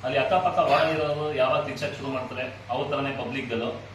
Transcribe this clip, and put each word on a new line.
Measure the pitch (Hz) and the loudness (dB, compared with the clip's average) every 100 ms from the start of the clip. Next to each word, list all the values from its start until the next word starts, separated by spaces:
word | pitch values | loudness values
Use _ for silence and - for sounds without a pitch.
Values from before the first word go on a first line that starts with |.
ಅಲ್ಲಿ | 131 135 | 2 2
ಅಕ್ಕಪಕ್ಕ | 160 185 - - | 4 4 4 4
ವಾರ್ಡ್ | 147 143 160 | 4 6 4
ಇರೋರು | 160 151 147 151 | 2 0 0 -2
ಯಾವಾಗ | 151 - 302 - | 2 2 2 -2
ತಿರ್ಚಕ್ | 135 147 - | -4 -6 -6
ಶುರು | 131 | -6
ಮಾಡ್ತಾರೆ, | 131 127 123 123 - - | -6 -6 -6 -8 -8 -6
ಅವ್ರ | 123 143 | -4 -2
ತರನೇ | 117 139 | -2 -2
ಪಬ್ಲಿಕ್ಗಳು | 135 117 135 120 113 117 - - | -4 -4 -6 -4 -2 -2 -6 -10